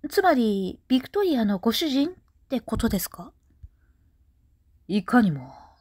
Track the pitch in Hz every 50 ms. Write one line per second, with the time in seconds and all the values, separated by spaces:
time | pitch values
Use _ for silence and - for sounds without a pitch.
0 | - 302 - - 381 370 311 254 233 220 202 196 190 185 - - _ _ 254 254
1 | 262 - - 403 415 370 311 247 226 208 202 185 - 226 220 - 349 320 254 269
2 | 277 330 370 - _ _ _ _ _ _ - 247 - - - 214 - 226 208 185
3 | - - - - 175 269 _ _ _ _ _ _ - - _ _ _ _ _ _
4 | _ _ _ _ _ _ _ _ _ _ _ _ _ _ _ _ _ - 180 208
5 | 190 - - 247 226 190 151 135 127 - - - - - _ _